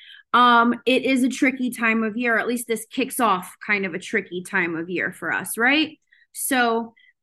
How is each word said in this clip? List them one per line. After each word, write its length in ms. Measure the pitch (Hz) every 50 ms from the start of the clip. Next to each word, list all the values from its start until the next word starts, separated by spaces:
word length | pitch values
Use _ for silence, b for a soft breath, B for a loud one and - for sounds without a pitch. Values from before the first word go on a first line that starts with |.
| B B B B B B
um, 420 | - 240 247 247 240 233 233 240 240 - -
it 200 | 254 262 254 254
is 180 | 254 269 247
a 60 | 254 247
tricky 420 | - - 277 262 254 - 254 240
time 320 | 240 226 233 226 220 226
of 140 | 220 220 208
year. 220 | 233 247 240 226 208
At 80 | -
least 220 | 226 247 233 - -
this 180 | 226 220 - -
kicks 300 | - 262 240 262 - -
off 360 | 247 214 190 180 180 - - - -
kind 200 | - 208 202 196
of 80 | 185 160
a 40 | 190
tricky 440 | - - - 208 196 - 175 185
time 340 | 180 - 208 190 175 170 165
of 140 | 160 165 180
year 220 | 180 160 104 -
for 200 | - - 170 160
us, 240 | 117 98 185 - -
right? 420 | 214 233 254 277 311 311 - - - b b b b b b
So, 640 | - - - - 269 247 240 233 226 226 233 226 b b b b b b